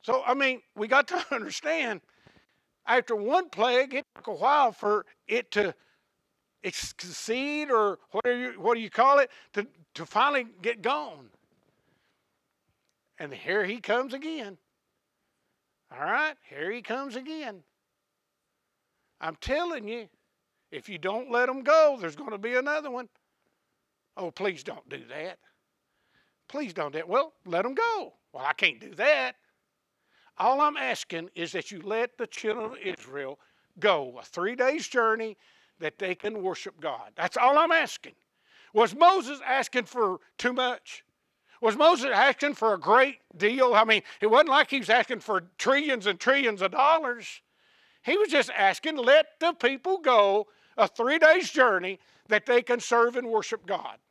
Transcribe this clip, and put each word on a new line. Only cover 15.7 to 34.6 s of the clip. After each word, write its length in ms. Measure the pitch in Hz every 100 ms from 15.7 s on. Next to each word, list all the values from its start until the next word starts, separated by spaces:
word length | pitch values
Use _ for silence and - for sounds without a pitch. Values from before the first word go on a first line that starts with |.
| _ _
All 120 | 123
right, 320 | 156 233 311 285 _
here 220 | 139 165
he 100 | 233
comes 340 | 202 247 277 240
again. 480 | 262 320 269 190 _ _ _ _ _ _ _ _ _ _ _ _ _ _ _ _
I'm 160 | 165 160
telling 500 | - 285 349 302 208
you, 220 | 233 208 _ _ _ _ _ _
if 180 | 160 -
you 80 | 180
don't 340 | 180 220 254
let 160 | 240 254
'em 160 | 262
go, 340 | 262 320 302 262
there's 160 | 165 147
gonna 220 | 277 214
be 180 | 226 247
another 360 | 277 302 294
one. 160 | 247 233 _ _ _ _ _ _ _ _ _ _ -
"Oh, 120 | 175
please 340 | - 196 165
don't 240 | - - 131
do 160 | 143 120
that. 340 | 139 170 - _ _ _ _ _ _ _ _ _ _ _
Please 240 | 285 262
don't 180 | 170 147
do 80 | 147
that." 80 | 165
"Well, 260 | 226 320 _ -
let 200 | 170 226
'em 100 | 269
go." 400 | 466 440 269 _ _
"Well, 120 | 131 135
I 80 |
can't 260 | - 185 117
do 140 | 107 156
that." 420 | 254 294 254 - _ _ _ _ _ _ _ _ _ _
All 220 | 202 269
I'm 160 | 294 294
asking 540 | 262 214 - 170 170
is 200 | - 170
that 180 | 185 -
you 100 | 196
let 360 | 156 220 240 _
the 100 | 226
children 380 | - 214 220 220
of 120 | 254
Israel 600 | 202 175 131 139 135 143 _ _ _ -
go 380 | 202 170 131 120
a 40 |
three 320 | - - 185
days 340 | 247